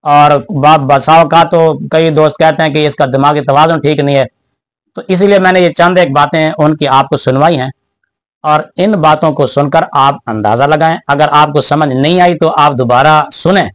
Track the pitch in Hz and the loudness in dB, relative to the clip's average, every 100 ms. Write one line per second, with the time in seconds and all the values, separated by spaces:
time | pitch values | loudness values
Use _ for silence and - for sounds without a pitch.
0 | 156 147 147 143 - 151 147 156 139 139 | 2 4 4 2 -2 -2 2 2 2 0
1 | 139 165 156 165 165 175 165 151 139 160 | 4 2 4 2 2 2 0 -2 -4 -2
2 | 165 151 151 - 160 156 160 147 151 - | 0 0 0 0 -2 0 -2 -2 -4 -2
3 | 143 135 139 151 143 139 160 156 143 147 | -2 0 0 0 0 0 2 0 -2 -2
4 | 143 139 127 _ _ _ _ _ _ - | 0 0 -2 _ _ _ _ _ _ -18
5 | - 180 202 202 185 185 175 - 175 185 | -6 -2 2 2 2 2 0 2 0 2
6 | 170 139 147 160 156 156 151 151 143 135 | 0 0 0 0 -2 0 -2 0 0 0
7 | 135 143 - 131 156 156 127 - _ _ | 0 -2 -2 0 0 0 -6 -12 _ _
8 | _ _ _ _ 151 151 - - 190 208 | _ _ _ _ -2 -2 -2 -4 -2 2
9 | 156 156 160 143 139 - 143 165 165 147 | 2 2 0 -2 -2 -2 0 -2 -2 0
10 | 139 143 - 110 104 117 143 156 160 160 | 0 -2 -8 -4 -2 0 0 0 -2 -4
11 | - 143 151 147 151 147 - 151 151 131 | -4 -2 0 2 2 0 -2 -2 -2 -2
12 | 143 180 175 170 160 156 147 131 123 123 | 0 2 0 0 -2 0 0 0 0 2
13 | 147 156 147 - 165 196 117 | 4 2 0 -6 -2 0 -2